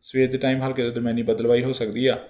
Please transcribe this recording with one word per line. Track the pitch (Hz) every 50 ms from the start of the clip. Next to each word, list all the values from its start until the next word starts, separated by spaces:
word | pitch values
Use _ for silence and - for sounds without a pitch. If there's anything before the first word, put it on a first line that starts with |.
| _
ਸਵੇਰ | - - 131 131 127
ਦੇ | 131 131
ਟਾਈਮ | 135 131 131 131
ਹਲਕੇ | 131 135 131 127
ਤੋਂ | 120 120
ਦਰਮਿਆਨੀ | 117 120 120 117 113 117
ਬੱਦਲਵਾਈ | 113 107 110 107 113 117 120 123
ਹੋ | 123 131
ਸਕਦੀ | 131 - 120 107 107 117 127
ਆ | 131 123 - - -